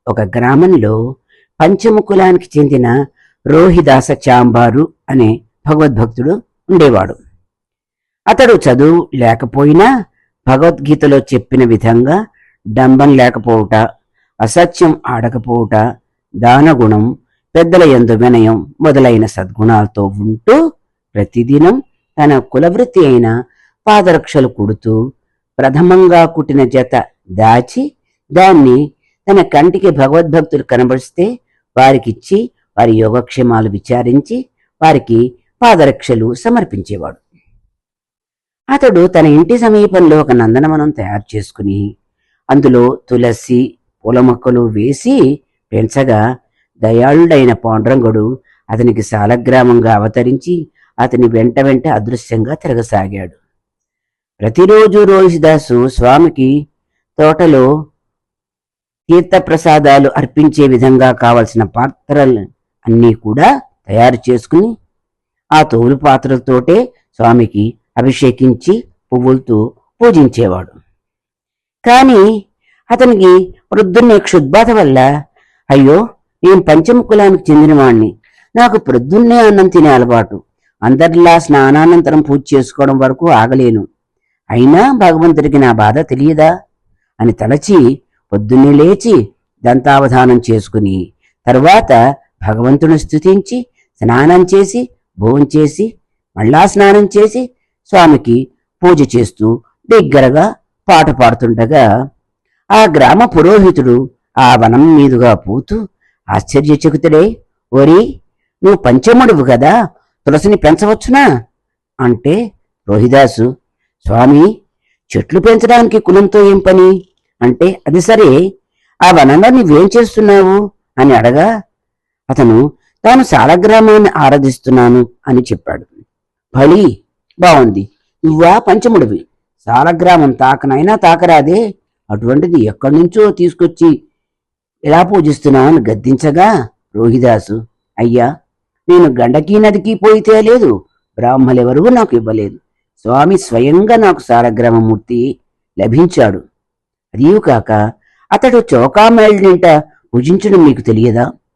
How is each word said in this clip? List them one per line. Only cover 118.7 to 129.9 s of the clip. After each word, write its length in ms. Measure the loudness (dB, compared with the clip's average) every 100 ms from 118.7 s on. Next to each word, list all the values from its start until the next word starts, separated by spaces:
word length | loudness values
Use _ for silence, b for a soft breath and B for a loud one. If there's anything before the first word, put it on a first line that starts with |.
| _ _ -2
ఆ 80 | 2
వనంలో 380 | 4 2 2 2
నువ్వేం 400 | 2 2 2 2 2
చేస్తున్నావు?" 760 | 0 0 2 4 2 0 -4 -10 _ -2
అని 160 | 2
అడగా 480 | 2 2 0 0 -2 -10 _ _ _ _ _ -8
అతను 420 | -2 2 2 0 -4 _ _ 0
తాను 180 | 2
సాలగ్రామాన్ని 880 | 2 0 2 2 2 2 4 4 2 0
ఆరాధిస్తున్నాను 920 | 0 2 0 -4 -2 2 2 2 0 _ -4
అని 140 | -2
చెప్పాడు. 440 | -2 -6 -10 -12 -14 _ _ _ _ _ _ 0
"భళి, 440 | 2 2 0 -2 _ _ _ -2
బాగుంది, 500 | 0 2 2 -2 -8 _ _ _ -4
నువ్వా 340 | 0 2 2
పంచముడివి, 640 | 0 0 0 0 -2 -4 -12 _ _ _ -4
సాలగ్రామం 640 | -2 0